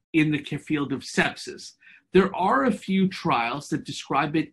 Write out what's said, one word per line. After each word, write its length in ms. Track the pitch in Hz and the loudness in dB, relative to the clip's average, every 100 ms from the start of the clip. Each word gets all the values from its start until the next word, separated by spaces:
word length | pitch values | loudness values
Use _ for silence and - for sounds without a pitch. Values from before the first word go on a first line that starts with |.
| _ | _
in 180 | 160 156 | 2 2
the 80 | 147 | 2
ca-, 180 | - 147 | -2 -8
field 340 | - 156 135 | -4 -2 -2
of 100 | 135 | -4
sepsis. 720 | - - 151 - - 69 - - - - _ | -4 0 0 -2 -12 -14 -16 -20 -20 -20 _
There 240 | 180 196 175 | 4 4 2
are 300 | 190 262 269 | 2 2 2
a 60 | |
few 360 | - - 190 185 | 0 0 2 2
trials 640 | - 175 127 117 139 - | 0 0 0 0 -4 -6
that 140 | 156 | -6
describe 520 | - 135 - 143 151 160 | -6 -12 -4 -2 0 0
it 140 | 151 | -2